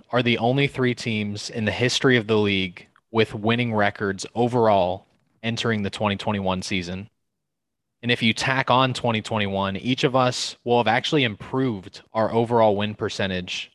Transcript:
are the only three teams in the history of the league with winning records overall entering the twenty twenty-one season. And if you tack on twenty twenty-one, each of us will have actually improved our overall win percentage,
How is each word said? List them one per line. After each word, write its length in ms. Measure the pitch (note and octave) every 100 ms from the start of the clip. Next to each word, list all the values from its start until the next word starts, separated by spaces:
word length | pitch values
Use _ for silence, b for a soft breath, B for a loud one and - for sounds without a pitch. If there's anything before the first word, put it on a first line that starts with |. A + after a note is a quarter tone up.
| -
are 100 | A#2+
the 160 | A#2+ A2
only 300 | A2+ C3+ C#3
three 260 | - B2
teams 560 | A#2+ B2 A2 G#2 G#2 -
in 160 | A#2 G#2+
the 60 |
history 440 | F#2+ B2 - C3+ B2
of 120 | G#2
the 100 | A2
league 500 | G#2 G2 F#2 F2 - _ _
with 220 | A2+ A2
winning 400 | A#2 G#2 A#2 A#2+
records 520 | G#2+ G2+ - G2+ F#2+ - -
overall 720 | A#2+ B2 A2+ G2+ F2+ F#2 _ _ _ _
entering 400 | A#2 A#2 A#2+ G#2+
the 80 | G2
twenty 240 | - G#2 G2
twenty-one 480 | - G#2 G2 F#2+
season. 440 | - G2 F2 F#2 G2+ _ _ _ _ _ _ _ _ _
And 100 | A#2+
if 120 | A#2+
you 100 | A2+
tack 380 | G#2+ - C3 -
on 220 | B2 C3 A#2+
twenty 260 | A#2+ A2
twenty-one, 560 | - A2 G2+ G2 G2 G2
each 260 | A#2+ B2+
of 120 | D3 B2+
us 400 | B2+ A#2+ - -
will 160 | A#2+ A#2+
have 80 | A2
actually 360 | A#2+ - D#3
improved 800 | B2 G2+ - C3 C3 G2+ F2+ - -
our 200 | A2 A2
overall 420 | A#2 A#2 A#2+ A2 G2+
win 200 | G#2 G#2
percentage, 760 | G#2+ - G2+ F#2 F2+ - -